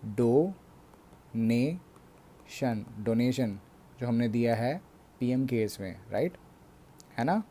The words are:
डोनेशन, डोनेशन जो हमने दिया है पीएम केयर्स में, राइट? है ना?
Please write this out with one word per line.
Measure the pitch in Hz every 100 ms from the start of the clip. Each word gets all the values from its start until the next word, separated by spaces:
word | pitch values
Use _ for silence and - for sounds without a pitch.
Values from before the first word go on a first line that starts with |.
डोनेशन, | 110 104 117 127 175 190 - - - - - - - 117 113 117 135 175 - - - - - - - - 131 110 - 104
डोनेशन | 107 113 123 127 120 98 - - - -
जो | 120
हमने | 117 120
दिया | 117 117
है | 113 117 165 - - - -
पीएम | 123 127 131
केयर्स | 120 107 -
में, | 95 90 -
राइट? | 98 165 - - - - - - - - -
है |
ना? | 123 202 208